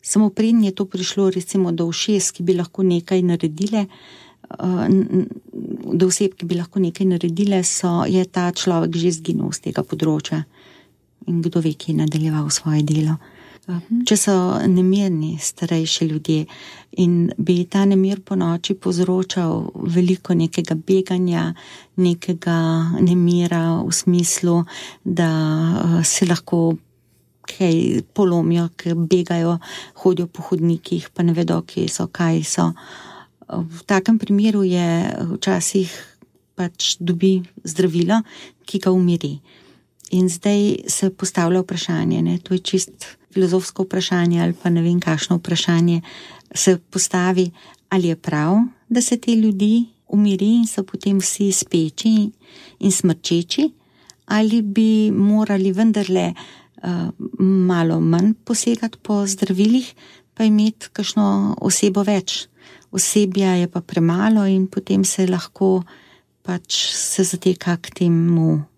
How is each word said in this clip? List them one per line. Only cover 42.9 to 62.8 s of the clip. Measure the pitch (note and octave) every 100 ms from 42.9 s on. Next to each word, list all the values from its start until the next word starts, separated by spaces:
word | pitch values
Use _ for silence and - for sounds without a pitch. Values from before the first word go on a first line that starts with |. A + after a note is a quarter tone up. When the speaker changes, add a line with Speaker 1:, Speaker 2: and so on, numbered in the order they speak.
| - - - _
Speaker 1:
filozofsko | - F#3 F#3 F#3 -
vprašanje | F#3+ F#3 F3 F3+ F3 E3+
ali | E3+
pa | E3+ F3+
ne | E3+
vem | E3 F3
kakšno | E3+ D#3 - F3
vprašanje | - E3 - E3+ F3 E3+ - - - - _
se | - - F#3 _
postavi, | F#3+ - F#3 F3+ F3+ F3+ - - - _
ali | F#3+ F3
je | E3
prav, | - D3+ D#3 G3+ B3 - _
da | A#3
se | A#3+ A#3+
te | -
ljudi | A3+ A3 F#3+ G#3 A3+ A#3 _ _
umiri | G3+ G#3 F#3+ G3+ A#3
in | A3+
so | -
potem | F#3+ - G3+ G3
vsi | F#3 - G3+
speči | F#3+ - E3+ D#3+ - A3+ A3 G#3 - _ - - _
in | G3
smrčeči, | F#3 F3+ E3 - E3+ E3+ - D4+ _ _ _ _ _ -
ali | G#3 A3 A#3
bi | G#3 G3 A3 G#3+ G#3+
morali | G3 G3+ G#3+ G#3+ G3+ F#3+
vendarle, | F#3 A3+ G#3 G3 F#3 F3 F3 - - _ -
eh, | F3+ F3 E3+ - - -
malo | F#3 F#3+ F3+ F3 E3 E3
manj | D#3+ E3 G3+ A3
posegati | - A#3 - A3+ A3+ -
po | - G#3 G3
zdravilih, | F#3+ G#3 F#3 G#3+ B3 B3 - - - _
pa | -
imeti | A3 G#3 G#3+ A3 -
kakšno | - G3 - G3+ G3 G3+ -
osebo | G3+ F#3+ G#3 F#3+
več. | G3+ G3+ F#3 - - _ - -